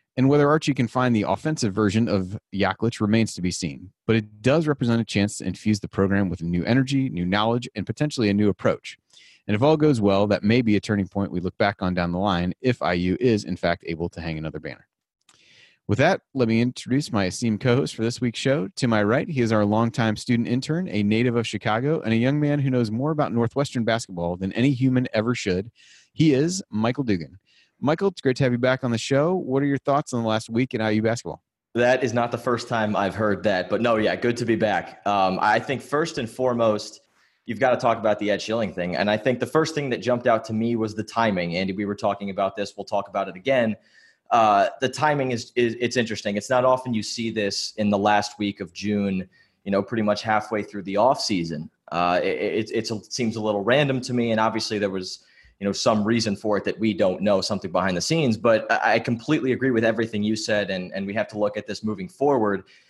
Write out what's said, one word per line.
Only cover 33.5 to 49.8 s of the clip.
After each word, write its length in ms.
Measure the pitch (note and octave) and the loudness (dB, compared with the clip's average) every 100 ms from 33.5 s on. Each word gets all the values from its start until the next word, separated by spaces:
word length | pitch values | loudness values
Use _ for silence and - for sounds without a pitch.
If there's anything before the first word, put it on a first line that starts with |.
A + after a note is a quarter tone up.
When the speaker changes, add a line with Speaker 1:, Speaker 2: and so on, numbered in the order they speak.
| F#2 F#2 | 0 0
Speaker 2:
but 120 | G#2 | 0
no, 160 | A#2 A2 | 2 2
yeah, 180 | G#2 F#2 | 2 0
good 220 | A#2+ A#2+ | 0 0
to 80 | A#2 | 0
be 100 | G#2+ | 2
back. 500 | G#2+ F2+ E2+ - G#2 | 2 0 -4 -6 0
Um, 320 | G2+ F#2+ F#2 | 2 2 2
I 180 | G#2+ A2+ | 2 2
think 220 | A#2+ B2 | 0 -6
first 360 | - D3 D#3+ D#3+ | -2 -2 -2 -4
and 120 | A2+ | -8
foremost, 720 | - B2+ A#2+ A2+ G#2 - - _ _ _ _ - | -2 0 2 2 0 -4 -16 _ _ _ _ -10
you've 140 | G#2 | 0
gotta 160 | B2+ A#2 | 2 2
talk 220 | B2+ G#2 | 2 2
about 220 | G#2+ G#2 | 2 0
the 120 | G2+ | 0
Ed 100 | G2 | -2
Schilling 300 | - A#2 G2+ | -2 -2 -2
thing. 240 | F2 F2 F2+ | -4 -4 0
And 160 | G2+ | 0
I 60 | G#2+ | 2
think 240 | C3+ B2 | 0 0
the 40 | A#2+ | 0
first 300 | D#3 D#3+ D3+ | 0 0 -2
thing 140 | C#3 | -4
that 80 | A2 | -4
jumped 300 | G2+ A#2+ A#2+ | -2 0 2
out 180 | A2+ - | 2 0
to 80 | |
me 240 | A2 A#2 A#2 | -2 -2 -2
was 180 | A2 G#2 | -2 -4
the 80 | |
timing. 540 | G#2 A#2 A2+ F#2 E2+ E2+ | -6 0 0 0 -2 -2
Andy, 160 | F#2+ | -2
we 100 | F#2+ | -4
were 120 | G2+ G2+ | -6 -2
talking 340 | G#2 G2+ G2+ | -4 -4 -6
about 260 | F#2+ F#2+ - | -2 -2 -4
this. 220 | G2+ - | -10 -10
We'll 80 | G2+ | -6
talk 240 | G2+ F#2+ | -6 -4
about 180 | G2 G2 | -6 -6
it 80 | F2+ | -6
again. 400 | C3 C3 A2+ G2+ _ _ - _ - | 0 2 0 -2 _ _ -20 _ 0
Uh, 380 | A#2 A2 G2+ F#2+ - | 4 6 6 4 0
the 80 | C3 | -4
timing 440 | - D3+ D3 C3 | 0 0 2 0
is, 200 | A#2 - - | -4 -4 0
is, 180 | A#2+ A2+ | 0 0
it's 200 | A#2+ B2+ | -2 0
interesting. 400 | A2+ G#2+ G#2 G2+ | -2 -4 -4 -4
It's 120 | - | 0
not 140 | B2+ | 2
often 300 | C3 B2+ B2+ | 4 2 0
you 100 | A2 | -4
see 280 | G#2 - A2+ | -4 -6 -4
this 420 | A2 G2+ - - - | -2 -2 -4 -6 -2
in 140 | G#2 | 0
the 80 | G2+ | 2
last 420 | G#2 G#2 G2+ - | 4 2 0 -4
week 220 | G2+ G2+ | -6 -4
of 100 | F2 | -10
June, 560 | - G2+ G#2 G2+ F#2 F#2 _ _ _ G2 | -6 -2 0 0 -4 -8 _ _ _ -2
you 60 | |
know, 100 | G2 | 0